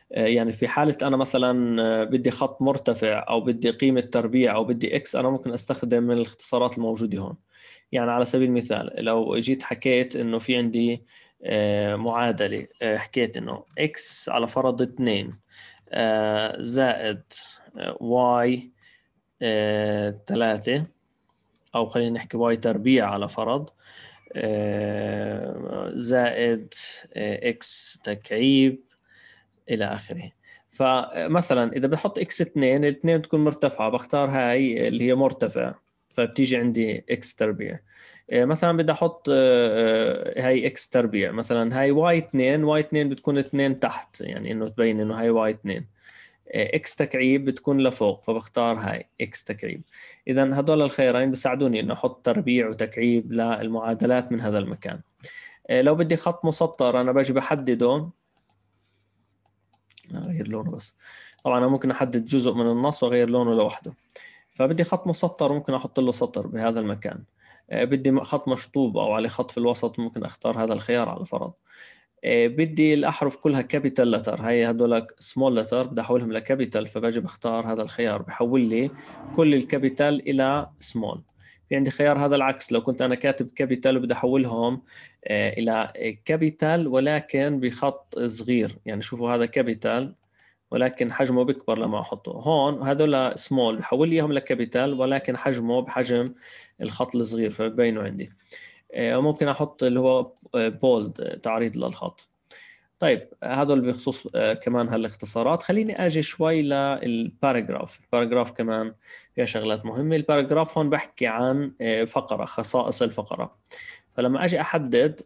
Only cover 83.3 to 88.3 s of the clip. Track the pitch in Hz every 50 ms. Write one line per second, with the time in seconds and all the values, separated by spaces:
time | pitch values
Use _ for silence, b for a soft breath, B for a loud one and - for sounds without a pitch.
83.3 | 135 - 127 127 - - 139 127 127 123 123 135 131 131 127 123 117 - - 127
84.3 | 131 135 131 123 117 113 117 120 127 127 B B B B B B B B - -
85.3 | 107 104 104 104 - - 117 113 113 110 110 - - - - 113 107 107 _ -
86.3 | 160 160 160 156 156 - - 156 160 170 165 147 127 131 131 147 151 147 143 -
87.3 | - 135 139 147 147 135 127 123 120 - - 139 135 - - _ - - 120 120